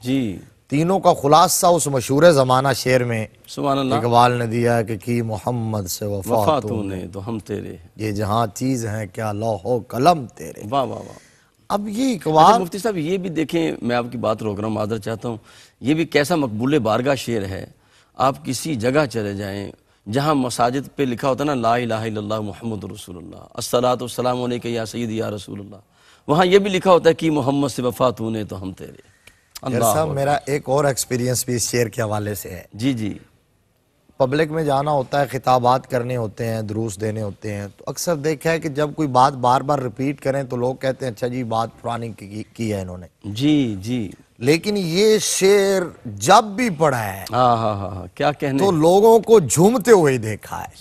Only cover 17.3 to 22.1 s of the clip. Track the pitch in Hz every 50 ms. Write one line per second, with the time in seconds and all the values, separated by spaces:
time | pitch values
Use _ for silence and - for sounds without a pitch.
17.3 | 120 110 98 98 95 95 - - - _ _ _ _ _ _ _ _ - 123 135
18.3 | 135 143 147 127 131 - - 160 156 117 104 123 131 147 156 127 110 117 104 101
19.3 | 101 98 104 98 98 101 101 90 - _ _ _ _ _ _ 101 107 135 139 156
20.3 | 156 139 127 123 113 - 123 123 123 143 131 - - - 143 127 120 110 - 139
21.3 | 131 - 143 151 147 127 113 113 117 123 123 117 110 110 110 113